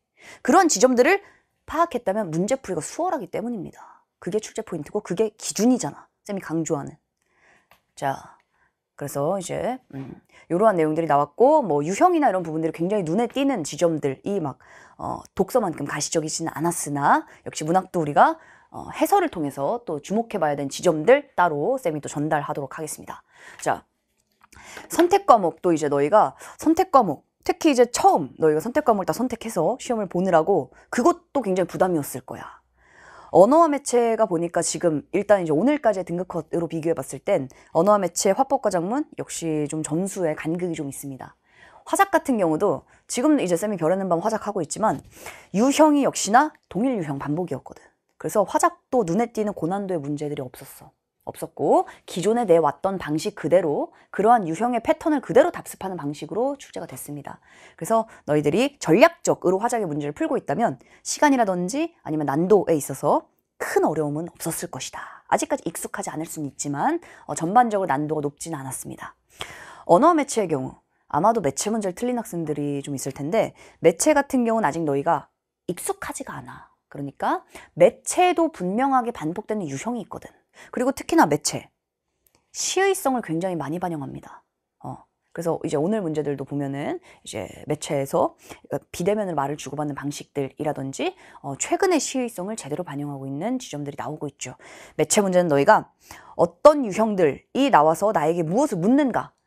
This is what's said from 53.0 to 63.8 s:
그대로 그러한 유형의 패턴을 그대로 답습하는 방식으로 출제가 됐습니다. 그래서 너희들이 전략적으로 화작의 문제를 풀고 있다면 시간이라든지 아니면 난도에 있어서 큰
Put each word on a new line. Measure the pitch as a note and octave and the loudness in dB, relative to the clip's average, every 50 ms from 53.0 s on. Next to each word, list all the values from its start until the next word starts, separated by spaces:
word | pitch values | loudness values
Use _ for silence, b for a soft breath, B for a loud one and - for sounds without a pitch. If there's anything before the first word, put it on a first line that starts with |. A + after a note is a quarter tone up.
| - D3 D3+ D#3+ - G#3 - | -6 -4 -4 -4 -4 -6 -6
그대로 | - - D3+ E3+ F#3 F#3 D3+ C#3+ G#3 D#4 - b b b b | -6 0 2 2 4 4 2 -2 -2 -4 -6 b b b b
그러한 | b - F#3+ A3 B3 A#3 F#3+ | b 0 4 4 4 4 2
유형의 | D#3 D#3+ - A3 A#3+ B3 A3+ - | -2 -4 -4 -2 -2 -2 -2 0
패턴을 | D4+ D#4 D#4 - E4 D4+ C4 | 0 -2 0 0 -2 -2 -2
그대로 | - - E3 A#3 D4+ B3 | -2 2 4 4 4 4
답습하는 | - F3 - - - - - F#3+ F#3 | 2 -6 -10 -16 -14 -10 -8 -8 -8
방식으로 | E3+ C#3+ C#3+ D3+ - D#3+ D3 - G3+ B3 C#4 C#4+ | -6 -6 -8 -8 -8 -10 -8 -4 -2 -2 -2 -4
출제가 | - - - - F#3+ F3 | -6 -12 -14 -14 -14 -12
됐습니다. | D3+ C3+ C3 - - D3 C#3+ C#3 - - - b b b b b b b | -12 -14 -14 -14 -14 -14 -14 -14 -14 -16 -18 b b b b b b b
그래서 | b E3 D#3+ A3 A3+ A3 B B B B | b -4 0 0 0 0 B B B B
너희들이 | - D3+ D3+ C#3+ D3 D3+ G#3 C4 C#4 - - | 0 0 2 2 2 2 2 2 0 -2 -4
전략적으로 | - - D#3 G#3+ B3+ - - - - F#3 D3+ - - F3 F#3 F#3+ | 0 4 6 6 6 4 4 2 -2 -2 -2 0 2 0 2 2
화작의 | A3 A#3+ B3 A#3 G#3 | 0 -2 -2 -2 -2
문제를 | E3 D3 D3+ C#3+ C#3+ D3 | -2 -4 -4 -4 -4 -4
풀고 | - D#4+ D#4 C#4 | -4 -4 -2 -2
있다면 | G3+ - - C#3+ - A#3 F#3+ C3 - b b b b b | -2 -2 -4 -2 0 0 -2 -2 -4 b b b b b
시간이라든지 | - - - D4 D4 C#4 B3 A3+ G3 F#3 F3+ F3+ F3+ B3+ C#4+ E4 E4 _ _ - | -10 -2 2 4 4 4 4 2 0 0 -2 -2 -4 -4 -4 -4 -6 _ _ -10
아니면 | C#3 D#3 D#3 D3 | -6 -4 -4 -2
난도에 | C#3 C3+ D3+ F3 F#3 G#3+ F#3+ - - E3+ | -2 0 0 2 4 4 4 4 4 0
있어서 | D3 - - C3+ - - D3 A3+ - - _ _ _ _ _ _ - | 0 -2 -4 -8 -4 0 0 0 0 -2 _ _ _ _ _ _ -10
큰 | - - - G4+ | -6 -2 0 2